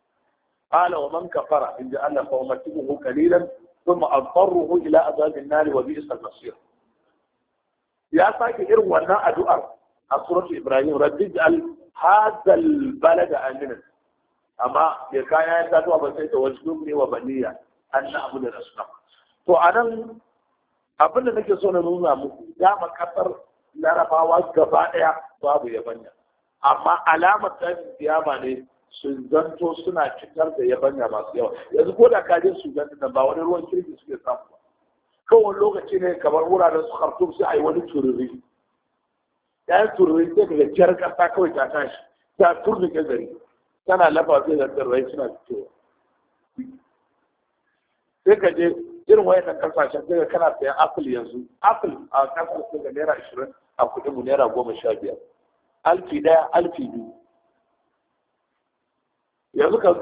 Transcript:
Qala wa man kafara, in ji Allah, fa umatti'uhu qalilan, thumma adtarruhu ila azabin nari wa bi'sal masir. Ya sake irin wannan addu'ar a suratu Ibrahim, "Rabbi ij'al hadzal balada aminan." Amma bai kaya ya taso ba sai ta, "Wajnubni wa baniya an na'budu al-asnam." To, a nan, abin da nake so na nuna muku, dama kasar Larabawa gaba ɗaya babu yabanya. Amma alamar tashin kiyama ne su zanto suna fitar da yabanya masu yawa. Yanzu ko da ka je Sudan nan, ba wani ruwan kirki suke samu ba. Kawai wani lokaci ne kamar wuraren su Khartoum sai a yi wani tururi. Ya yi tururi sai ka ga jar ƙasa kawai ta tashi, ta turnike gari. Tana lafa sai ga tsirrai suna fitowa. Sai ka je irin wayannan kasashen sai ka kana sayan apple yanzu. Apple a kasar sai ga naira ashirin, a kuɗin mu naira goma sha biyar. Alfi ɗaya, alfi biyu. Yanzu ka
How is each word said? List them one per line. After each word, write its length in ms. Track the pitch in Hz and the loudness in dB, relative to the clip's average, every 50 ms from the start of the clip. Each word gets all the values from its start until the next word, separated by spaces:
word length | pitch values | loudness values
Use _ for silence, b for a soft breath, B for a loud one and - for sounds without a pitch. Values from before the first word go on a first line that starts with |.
| _ _ _ _ _ _ _ _ _ _ _ _ _ _ - | _ _ _ _ _ _ _ _ _ _ _ _ _ _ 0
Qala 280 | 160 180 175 175 160 | 2 2 2 0 -2
wa 80 | 143 143 | -4 -4
man 200 | 156 165 180 175 | -6 -6 -8 -4
kafara, 440 | - 156 131 - 151 147 131 - - - | -6 -6 -2 0 0 0 0 -2 -6 -10
in 100 | 131 131 | -12 -10
ji 60 | 127 | -6
Allah, 300 | 139 - 147 147 139 - - | -4 -4 -2 -2 -4 -4 -2
fa 80 | 139 | -4
umatti'uhu 640 | 127 131 131 131 127 - 107 104 156 135 135 143 139 - | -4 -4 -4 -6 -8 -8 -10 -10 -8 -6 -6 -8 -6 -6
qalilan, 460 | 131 127 143 156 170 175 175 175 - - - - _ _ _ _ | -6 -2 2 2 4 4 2 2 -2 -8 -18 -20 _ _ _ _
thumma 200 | 170 180 170 160 - 143 | 0 0 0 2 0 0
adtarruhu 720 | 135 135 - - 175 190 196 180 175 160 151 170 180 156 | 0 0 2 4 4 4 4 4 0 0 2 0 0 2
ila 140 | 156 151 160 165 151 | 4 4 4 4 4
azabin 400 | - 156 151 156 151 147 139 143 | 0 0 -2 -2 -2 -6 -6 -2
nari 220 | 147 151 156 151 139 | 0 0 2 2 0
wa 100 | 131 123 | -2 -2
bi'sal 380 | 131 151 147 147 147 123 117 | -4 -8 -10 -10 -10 -12 -12
masir. 320 | - - - _ - 120 - _ _ _ _ _ _ _ _ _ _ _ _ _ _ _ _ _ _ _ _ _ _ _ _ _ _ _ _ _ _ _ - | -12 -16 -18 _ -18 -18 -18 _ _ _ _ _ _ _ _ _ _ _ _ _ _ _ _ _ _ _ _ _ _ _ _ _ _ _ _ _ _ _ 2
Ya 200 | 320 180 208 - - | 4 4 4 2 0
sake 240 | 240 226 226 - 196 190 | -4 -4 -4 -4 2 4
irin 160 | 214 220 208 185 | 4 4 4 4
wannan 280 | 170 160 160 170 190 208 - | 2 2 2 2 0 2 2
addu'ar 380 | 175 - - 175 165 170 - - - - - _ _ _ _ _ _ | 0 0 0 2 2 2 0 0 -6 -16 -20 _ _ _ _ _ _
a 80 | 135 143 - - | -4 -4 -2 -2
suratu 260 | 175 175 180 - 170 | -2 -2 -2 -2 -8
Ibrahim, 400 | 139 - 131 131 135 139 151 151 139 | -8 -4 0 0 2 2 0 2 2
"Rabbi 260 | 143 151 147 - 208 | 0 0 2 -2 -4
ij'al 360 | 196 - - 160 160 170 311 - - - - - _ _ | -2 0 2 2 4 4 2 0 -6 -12 -16 -20 _ _
hadzal 720 | - 151 175 196 214 214 214 214 - - 190 180 170 165 160 151 143 139 131 - - | 0 4 4 6 6 4 2 0 0 4 4 4 4 4 2 2 0 -2 -4 -4 2
balada 400 | - 160 170 170 175 - 165 - - 135 | 2 4 4 4 2 0 -2 -4 -4 -6
aminan." 340 | 131 135 143 135 120 104 - _ _ _ _ _ _ _ _ _ _ _ _ _ _ - | -8 -8 -10 -10 -12 -14 -16 _ _ _ _ _ _ _ _ _ _ _ _ _ _ -4
Amma 500 | 117 127 123 147 156 160 151 - - - - | -4 -2 2 2 2 2 0 -4 -10 -6 -6
bai 100 | 135 131 | -6 -2
kaya 400 | - 156 156 160 165 165 170 165 | 0 0 0 2 2 0 0 0
ya 60 | 170 | 2
taso 280 | 175 160 160 175 165 156 | 2 2 4 4 2 2
ba 140 | - 143 143 | 0 -2 -4
sai 120 | - 156 156 | -6 -6 -2
ta, 80 | 156 135 | 0 0
"Wajnubni 540 | 131 135 131 - - 160 165 156 156 151 147 | 0 0 -2 -4 -8 -8 -8 -8 -8 -6 -2
wa 120 | 147 135 | -2 -2
baniya 500 | - 120 117 120 127 135 131 123 107 107 - - _ _ _ _ _ - | -2 -2 -6 -6 -6 -6 -4 -6 -6 -8 -12 -20 _ _ _ _ _ -4
an 120 | 135 135 135 139 | -4 -4 -4 -6
na'budu 340 | 147 131 127 131 135 131 120 | -8 -10 -8 -10 -8 -8 -10
al-asnam." 380 | 110 - - - _ - 101 - - _ _ _ _ _ _ _ _ _ _ | -10 -12 -16 -18 _ -16 -16 -16 -16 _ _ _ _ _ _ _ _ _ _
To, 80 | - 180 | 2 4
a 160 | 165 - 175 185 | 6 6 4 4
nan, 480 | 226 240 233 226 220 226 226 226 - _ _ _ _ _ _ _ _ _ _ _ _ _ _ _ - | 4 0 0 -4 -6 -10 -12 -16 -20 _ _ _ _ _ _ _ _ _ _ _ _ _ _ _ 0
abin 240 | 151 160 156 247 262 | 0 2 2 0 -2
da 80 | 247 226 | 0 -2
nake 240 | 214 214 208 202 180 | -2 -2 -2 -2 0
so 100 | - 202 | 0 0
na 100 | 185 175 | 0 0
nuna 360 | 170 170 175 180 175 160 139 | 0 -2 -2 0 0 0 0
muku, 360 | 135 180 139 - - - - - - | 0 -2 -8 -12 -14 -20 -20 -6 2
dama 300 | 180 185 208 196 180 165 - - | 2 2 2 2 -4 -10 -8 -8
kasar 340 | 170 175 - 196 185 180 - - - _ _ _ _ _ _ 151 | -10 -6 -4 -4 -4 -4 -4 -8 -14 _ _ _ _ _ _ -4
Larabawa 720 | 156 156 165 175 165 - 156 160 165 165 165 175 175 175 - | 0 0 2 2 0 2 2 2 2 4 4 2 2 2 2
gaba 360 | 160 151 - - 151 165 165 - | 2 2 4 4 2 2 2 0
ɗaya 220 | 170 160 160 160 - - - _ _ | 0 0 0 0 -2 -8 -16 _ _
babu 280 | - 143 143 143 123 120 | -2 0 0 0 -2 -4
yabanya. 420 | 113 110 - 117 113 117 110 - _ _ _ _ _ _ _ _ _ _ - | -8 -8 -8 -10 -12 -14 -16 -20 _ _ _ _ _ _ _ _ _ _ 2
Amma 360 | 139 - - - 156 170 165 - | 2 2 2 2 0 0 0 2
alamar 500 | 165 160 165 170 185 202 208 208 190 - - | 2 2 4 4 2 2 2 0 -6 -6 -6
tashin 340 | 175 175 180 170 - - - - | -6 -8 -8 -8 -12 -16 -16 -8
kiyama 420 | 147 151 156 160 156 156 135 127 | -4 -2 -2 0 0 -2 -4 -4
ne 260 | 127 131 131 127 131 - _ _ _ _ | -6 -8 -8 -8 -10 -16 _ _ _ _
su 240 | - - - 139 139 131 127 123 | -20 -12 -8 -8 -8 -8 -4 0
zanto 440 | 151 156 156 160 - - 175 165 160 - - | 0 0 0 0 -6 -6 -6 -6 -6 -6 -6
suna 260 | 185 180 165 147 135 - - | -6 -2 -2 -2 -2 -4 -10
fitar 320 | - - _ 160 160 160 156 | -16 -14 _ -4 -4 -2 -2
da 80 | - 127 | -2 -2
yabanya 420 | 123 127 127 131 135 139 135 123 113 | -2 0 0 0 -2 -2 -2 -4 -4
masu 280 | 107 107 107 - - | -4 -6 -8 -6 -6
yawa. 160 | 117 117 104 B B B B | -4 -4 -4 B B B B
Yanzu 240 | - 208 160 175 190 | 0 0 0 0 4
ko 140 | 196 226 240 | 6 6 6
da 140 | 233 196 180 | 6 2 2
ka 160 | - 175 170 | 0 0 2
je 120 | 170 196 185 - - | 2 0 -2 -2 -8
Sudan 260 | 151 131 147 147 147 - - | -10 -8 -8 -8 -8 -8 -8
nan, 120 | 139 131 123 | -8 -4 0
ba 100 | 131 131 | 0 0
wani 160 | 135 - 165 | 0 0 -2
ruwan 260 | 165 170 175 170 - - | -2 -2 -4 -4 -4 -6
kirki 240 | - 180 - 156 147 - | -6 -6 -6 -8 -14 -20
suke 180 | _ 151 139 120 - | _ -16 -16 -10 -8
samu 160 | 127 123 - - _ | -8 -8 -8 -10 _
ba. 60 | _ _ _ _ _ _ _ _ _ _ _ _ _ _ _ - | _ _ _ _ _ _ _ _ _ _ _ _ _ _ _ 4
Kawai 160 | - 233 214 | 6 6 6
wani 160 | 202 190 196 | 4 2 0
lokaci 400 | 208 208 196 190 - - 202 185 | 0 0 0 -2 -6 -4 -4 -2
ne 180 | 180 180 175 175 | -2 -2 -4 -2
kamar 240 | - 151 147 160 160 | -2 0 0 2 2
wuraren 400 | 170 185 185 180 165 160 160 160 | 2 2 4 4 4 4 2 -2
su 140 | - - - | -4 -4 -4
Khartoum 340 | 165 147 - - 180 170 - - | -4 -4 -2 -2 -2 -2 -2 -4
sai 140 | - - - | -2 0 0
a 40 | |
yi 60 | 147 151 | 0 0
wani 180 | - - - - | 0 -2 -2 -4
tururi. 600 | - - - 262 262 247 - - - - - - _ _ _ _ _ _ _ _ _ _ _ _ _ _ _ _ _ _ _ _ _ _ _ _ - | -4 -4 -2 0 0 -2 -2 -4 -8 -10 -16 -20 _ _ _ _ _ _ _ _ _ _ _ _ _ _ _ _ _ _ _ _ _ _ _ _ 0
Ya 140 | 170 185 214 | 2 2 2
yi 40 | 214 - | 2 2
tururi 380 | - 185 160 156 165 170 170 - | 2 2 4 4 2 0 2 2
sai 120 | - 208 - | 2 0 2
ka 60 | 165 | 2
ga 180 | 147 147 - - | 2 2 2 4
jar 220 | - 180 175 185 | 4 4 4 4
ƙasa 320 | 175 180 175 - - 175 170 - | 0 -4 -6 0 0 0 0 2
kawai 200 | 196 185 156 - | 0 0 0 0
ta 140 | 147 135 127 | -2 -4 -2
tashi, 280 | - 151 147 - - - - _ _ _ _ _ _ - | -2 -4 -6 -6 -8 -14 -20 _ _ _ _ _ _ 2
ta 160 | 196 170 175 165 - | 4 4 4 2 -2
turnike 400 | 202 214 185 180 165 - 156 156 | -2 -2 0 -2 -2 -2 -4 -4
gari. 220 | 139 127 117 - - - - - _ _ _ _ _ _ _ _ | -4 -4 -6 -6 -10 -14 -18 -20 _ _ _ _ _ _ _ _
Tana 240 | - 185 190 175 160 | 0 4 6 6 6
lafa 320 | 151 160 160 160 156 139 135 | 6 4 2 4 2 2 4
sai 100 | 156 156 | 2 0
ga 120 | 147 135 135 | 0 0 -2
tsirrai 380 | - 143 131 123 123 127 131 101 | -4 -4 -2 0 0 -2 -2 -2
suna 180 | - 98 90 87 | -6 -6 -8 -8
fitowa. 400 | - - _ _ 120 104 - - _ _ _ _ _ _ _ _ _ _ _ _ _ _ _ _ _ - 262 - - - _ _ _ _ _ _ _ _ _ _ _ _ _ _ _ _ _ _ _ _ _ _ _ _ _ _ _ _ _ | -8 -12 _ _ -12 -12 -12 -14 _ _ _ _ _ _ _ _ _ _ _ _ _ _ _ _ _ -14 -14 -14 -16 -20 _ _ _ _ _ _ _ _ _ _ _ _ _ _ _ _ _ _ _ _ _ _ _ _ _ _ _ _ _
Sai 100 | 185 208 | 4 4
ka 140 | 208 190 180 | 4 4 2
je 240 | 165 165 170 170 175 - - - - - - | 2 2 0 0 -2 -4 -8 -14 -18 -12 4
irin 180 | - 214 214 196 | 6 6 6 6
wayannan 360 | 180 185 185 180 175 156 - | 4 4 2 2 -2 -4 -6
kasashen 420 | - 160 156 165 147 135 - 147 - - | -6 -4 -2 -2 -2 -2 -4 -8 -6 -2
sai 100 | 175 170 | 0 0
ka 80 | 156 | 0
kana 300 | - 185 180 170 156 - - | 0 0 2 2 2 0 0
sayan 160 | 139 135 135 131 | -4 -4 0 0
apple 260 | 160 160 - - 151 | 0 0 0 -4 -6
yanzu. 400 | 131 123 117 113 113 117 123 127 - _ _ - | -4 -6 -6 -6 -10 -12 -14 -16 -16 _ _ 2
Apple 320 | 202 226 - - 180 139 - - - - | 2 2 2 -2 -6 -8 -10 -12 -2 0
a 140 | 135 139 135 - | 0 0 0 -2
kasar 280 | 131 - 165 175 160 151 - 156 | -6 -6 -6 -6 -8 -10 -10 -10
sai 60 | 151 139 | -10 -10
ga 80 | 135 | -8
naira 240 | 131 143 151 151 147 | -6 -4 -2 -2 -2
ashirin, 400 | - - - - 123 135 135 - _ _ _ _ - | -2 -6 -12 -12 -12 -12 -12 -14 _ _ _ _ -2
a 80 | 127 | -2
kuɗin 260 | - - 127 123 143 139 | -2 -2 -6 -8 -8 -8
mu 80 | 127 123 | -6 -2
naira 260 | 127 135 139 131 113 | -2 2 2 2 2
goma 260 | - 127 117 117 110 - | 0 -2 -4 -4 -8 -6
sha 140 | - 117 110 | -4 -4 -4
biyar. 220 | - 101 98 - - - _ _ _ _ _ _ _ _ _ _ _ - | -4 -6 -10 -12 -12 -16 _ _ _ _ _ _ _ _ _ _ _ 0
Alfi 360 | 160 170 190 180 - 151 147 | 0 0 0 -2 -6 -6 0
ɗaya, 280 | 147 160 160 160 156 156 - | 4 6 6 6 4 4 2
alfi 360 | 165 175 175 - - 131 117 | 0 0 0 -4 -8 -10 -10
biyu. 260 | - - - - - _ _ _ _ _ _ _ _ _ _ _ _ _ _ _ _ _ _ _ _ _ _ _ _ _ _ _ _ _ _ _ _ _ _ _ _ _ _ _ _ _ _ _ _ _ _ _ - | -10 -12 -14 -14 -18 _ _ _ _ _ _ _ _ _ _ _ _ _ _ _ _ _ _ _ _ _ _ _ _ _ _ _ _ _ _ _ _ _ _ _ _ _ _ _ _ _ _ _ _ _ _ _ 0
Yanzu 240 | - 143 170 202 226 | 0 2 2 2 4
ka 120 | - 185 175 - | 4 4 2 2